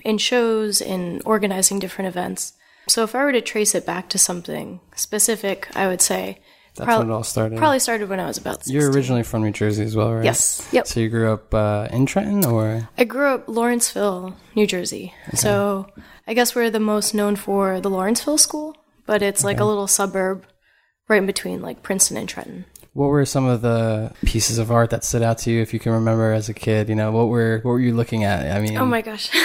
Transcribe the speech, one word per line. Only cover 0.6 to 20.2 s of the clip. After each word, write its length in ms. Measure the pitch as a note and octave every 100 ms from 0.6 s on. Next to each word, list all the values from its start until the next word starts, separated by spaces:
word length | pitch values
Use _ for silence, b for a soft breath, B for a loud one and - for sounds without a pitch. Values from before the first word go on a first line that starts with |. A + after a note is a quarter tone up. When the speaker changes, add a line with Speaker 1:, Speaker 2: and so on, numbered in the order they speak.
| G#3+ G3
Speaker 1:
in 400 | - F#3 F3 F3 -
organizing 520 | G#3+ G3+ F#3+ F#3+ G3
different 280 | F#3+ - F#3+
events. 460 | F3+ F#3 F#3 - b b b -
So 160 | A#3
if 100 | A3
I 100 | B3
were 80 | C#4+
to 80 | B3
trace 340 | - G#3+ G#3 F3
it 100 | -
back 240 | F3 -
to 80 | F#3+
something 600 | F#3+ F3+ E3+ D#3 D3 F#3 _ -
specific, 720 | - G#3 A#3 G#3+ G3 F#3+ - -
I 120 | F#3+
would 140 | F3+
say 380 | - F#3 F#3+ F#3 b b b -
Speaker 2:
That's 100 | -
Speaker 1:
prob- 140 | A3+
Speaker 2:
when 80 | A2+
it 40 |
all 100 | A2
started. 340 | A2+ A2+ A2 A2+
Speaker 1:
probably 220 | D#4 C4
started 280 | B3 A3+ G3
when 120 | F#3+
I 40 | D#3+
was 100 | -
about 280 | - - -
Speaker 2:
You're 160 | C#3
Speaker 1:
sixteen. 120 | D3 C#3
Speaker 2:
originally 280 | B2+ B2
from 200 | A2+ A2+
New 80 | A2
Jersey 320 | G2+ G#2+ G#2
as 120 | A2 A2
well, 160 | A2
right? 100 | A2+
Speaker 1:
Yes. 420 | C3 B2 - - -
Yep. 160 | - -
Speaker 2:
So 120 | -
you 80 | A2
grew 240 | A2+ A2+
up, 200 | G#2+ -
uh, 360 | A2 G#2 G#2 A2+
in 140 | A#2+ C3+
Trenton, 400 | F#3+ G#3 G3+ D3
or? 420 | A2+ A2 A2+ A2 -
Speaker 1:
I 60 |
grew 240 | A3+ B3 C#4+
up 160 | B3 -
Lawrenceville, 880 | A3+ A#3+ A#3+ - G3 G3+ F3+ F#3 - - G#3+
New 100 | G#3
Jersey. 480 | F3+ - G2+ F#3 - -
Speaker 2:
Okay. 100 | -
Speaker 1:
So 500 | A3 G3+ G3+ G3 G3 B B B -
I 60 |
guess 220 | A3+ A#3+ B3
we're 140 | A#3
the 100 | G#3+
most 340 | G#3+ G#3 G#3
known 220 | G#3 G#3 G3+
for 460 | - G3 F#3+ F#3
the 80 | G3
Lawrenceville 480 | F#3+ F#3+ A#3+ D4 D4+
School, 400 | - D4+ D#4 - _ _ -
but 160 | G#3
it's, 220 | G3+ G3
like, 140 | G3+ G3+
Speaker 2:
Okay. 60 |
Speaker 1:
a 40 | G#3+
little 200 | G#3 G3
suburb 580 | - F#3+ F#3+